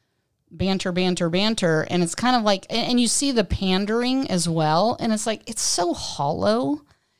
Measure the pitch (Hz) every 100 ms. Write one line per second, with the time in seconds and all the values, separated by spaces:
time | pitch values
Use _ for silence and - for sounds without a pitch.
0 | _ _ _ _ _ 165 185 190 190 180
1 | 185 180 170 175 214 226 175 156 - 175
2 | 170 - 240 254 208 196 - 226 240 247
3 | 233 - 277 240 196 - 190 185 202 233
4 | 247 262 262 180 170 165 156 160 214 -
5 | 226 214 226 214 - 226 - - 349 -
6 | - - 143 170 202 220 269 294 _ _
7 | _